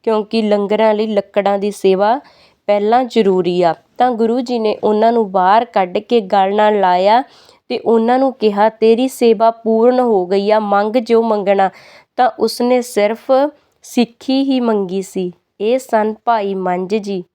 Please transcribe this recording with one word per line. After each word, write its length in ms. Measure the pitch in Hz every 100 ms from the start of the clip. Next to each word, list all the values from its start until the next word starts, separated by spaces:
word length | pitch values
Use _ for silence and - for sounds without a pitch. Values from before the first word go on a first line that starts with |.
ਕਿਉਂਕਿ 380 | - 220 208 226
ਲੰਗਰਾਂ 520 | 214 202 202 214 220
ਲਈ 140 | 214 220
ਲੱਕੜਾਂ 520 | 208 - 208 196 202
ਦੀ 120 | 202
ਸੇਵਾ 480 | 202 190 185 208 269 - _ _ _ -
ਪਹਿਲਾਂ 360 | 208 208 240
ਜ਼ਰੂਰੀ 580 | 247 233 196 185 180 180
ਆ।" 140 | 170 160 _ -
ਤਾਂ 140 | 247
ਗੁਰੂ 300 | 226 226 247
ਜੀ 180 | 247 247
ਨੇ 180 | 214 -
ਉਹਨਾਂ 280 | 208 214 226
ਨੂੰ 200 | 233 208
ਬਾਹਰ 340 | 190 185 220 240
ਕੱਢ 320 | 202 185 180
ਕੇ 240 | - 240
ਗਲ 340 | 190 202 190 208
ਨਾਲ 240 | 214 214
ਲਾਇਆ 440 | 185 180 196 233 277 - _ _ _
ਤੇ 100 | 240
ਉਹਨਾਂ 400 | - 226 226 254
ਨੂੰ 140 | 269
ਕਿਹਾ, 360 | 247 214 202 220
"ਤੇਰੀ 380 | 220 226 226 262
ਸੇਵਾ 440 | - 240 214 226
ਪੂਰਨ 480 | 226 226 220 233 254
ਹੋ 260 | 240 208 180
ਗਈ 260 | 196 202
ਆ, 80 | 214
ਮੰਗ 360 | 208 202 208 240
ਜੋ 280 | 226 226
ਮੰਗਣਾ।" 460 | 226 208 190 196 190 - - - _ -
ਤਾਂ 140 | 254 -
ਉਸਨੇ 420 | 220 - 240 254
ਸਿਰਫ 500 | 233 - 208 226 - 262 294 _ _ _
ਸਿੱਖੀ 600 | - - 233 _ - 269
ਹੀ 160 | 269 262
ਮੰਗੀ 420 | 240 208 190 190
ਸੀ। 300 | 185 190 180 - _ _
ਇਹ 180 | 208 262
ਸਨ 360 | - 226 214 214 -
ਭਾਈ 300 | 226 202 190
ਮੰਝ 400 | 185 180 185 220
ਜੀ। 280 | 202 190 180